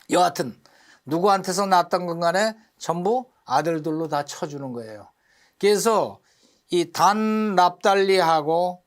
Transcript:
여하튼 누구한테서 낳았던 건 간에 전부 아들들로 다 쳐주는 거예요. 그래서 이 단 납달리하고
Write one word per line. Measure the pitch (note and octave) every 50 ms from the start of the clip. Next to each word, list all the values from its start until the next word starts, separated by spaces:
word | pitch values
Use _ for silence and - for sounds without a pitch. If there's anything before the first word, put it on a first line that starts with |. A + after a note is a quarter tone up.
| - -
여하튼 | D3+ F3+ F3+ F3 F3 - D3+ A#2+ - - _ _ _ _ _ _ _ _ _
누구한테서 | B2+ D#3 E3+ F#3 G#3 G3 F#3+ F#3 F#3+ F3 G3 G3+
낳았던 | F#3+ F#3 F3 E3+ F3 F#3+ F3 F3+
건 | E3+ E3+ E3+
간에 | E3+ E3+ E3+ G3 A3 A3 A3 - _ _ _
전부 | _ - - E3 F3 F3 G3+ A#3+ C4 B3 - _ _ _
아들들로 | - B2 D3 D#3 E3+ E3 D#3 D3+ E3 D#3 D#3+ E3
다 | D3 D3+ C#3+ C#3+
쳐주는 | - - - - C#3+ C#3+ C#3+ C#3 C3 A#2+
거예요. | A#2+ A2+ A2 G#2+ G2+ G2 - _ _ _ _ _ _ _ _ _ -
그래서 | G3 G3+ G#3 F#3 E3 A3+ A3 F#3+ C#3 G#2+ F#2+ - _ _ _ _ _ _ _ _ _ _
이 | F3+ F3 E3 E3+
단 | - - E3+ F#3+ G#3 G#3+ A3 G#3+ G#3+ A3 G#3+ G#3+ F#3+
납달리하고 | F3+ F3+ F3 F3 - - G3+ G3 G3 G3 G3 F#3+ F#3 E3+ D#3+ E3 D#3+ C#3+ D#3 E3 E3+ F3+ F3+ F3+ F3+ _